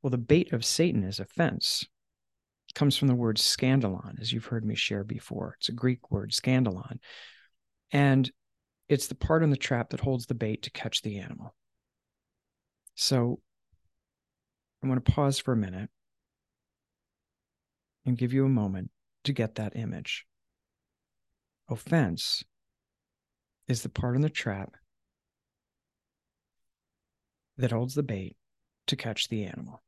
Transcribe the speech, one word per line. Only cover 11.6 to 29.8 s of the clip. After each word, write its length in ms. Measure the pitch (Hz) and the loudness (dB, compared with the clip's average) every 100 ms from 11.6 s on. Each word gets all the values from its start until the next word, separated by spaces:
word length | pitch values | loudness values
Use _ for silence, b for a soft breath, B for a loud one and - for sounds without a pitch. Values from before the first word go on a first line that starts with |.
| _ _ _ _ _ _ _ _ _ _ _ _ _ | _ _ _ _ _ _ _ _ _ _ _ _ _
So 460 | - - 135 120 - _ _ _ _ _ _ _ _ _ _ _ _ _ _ | -4 0 2 2 -2 _ _ _ _ _ _ _ _ _ _ _ _ _ _
I 40 | 135 | 0
want 180 | 127 | 2
to 80 | 123 | 2
pause 260 | - 143 139 | 4 4 2
for 140 | - | 0
a 40 | 120 | 0
minute 340 | 98 92 107 _ _ _ _ _ _ _ _ _ _ _ _ _ _ _ _ _ _ _ _ _ - | 0 -4 -10 _ _ _ _ _ _ _ _ _ _ _ _ _ _ _ _ _ _ _ _ _ -2
and 100 | 120 | 0
give 160 | 123 | 2
you 140 | 131 135 | 2 4
a 40 | |
moment 400 | 127 104 95 92 _ _ _ | 4 2 -2 -8 _ _ _
to 80 | 143 | -4
get 240 | 139 110 - | -2 -2 -2
that 200 | 104 - | -6 -6
image. 500 | 113 87 - - - _ _ _ _ _ _ _ _ _ _ _ _ _ _ | -8 -8 -8 -10 -10 _ _ _ _ _ _ _ _ _ _ _ _ _ _
Offense 720 | 113 - 165 113 82 - - - _ _ _ _ _ _ _ _ _ _ _ - | -8 0 2 2 -2 -4 -4 -6 _ _ _ _ _ _ _ _ _ _ _ -4
is 140 | 120 | -4
the 80 | - | -2
part 260 | - 123 127 | -4 0 2
on 60 | |
the 80 | 151 | 0
trap 460 | - - 98 95 _ _ _ _ _ _ _ _ _ _ _ _ _ _ _ _ _ _ _ _ _ _ _ _ _ _ _ _ - | 0 -4 -6 -8 _ _ _ _ _ _ _ _ _ _ _ _ _ _ _ _ _ _ _ _ _ _ _ _ _ _ _ _ -4
that 120 | 123 | 0
holds 240 | 113 127 | 0 -2
the 80 | 135 | -2
bait 340 | 139 101 95 - _ _ _ _ - | -4 -4 -8 -14 _ _ _ _ -4
to 100 | 135 | -4
catch 320 | 117 107 - | -4 -4 -4
the 160 | 113 | -4
animal. 380 | 95 - - - | -6 -8 -12 -16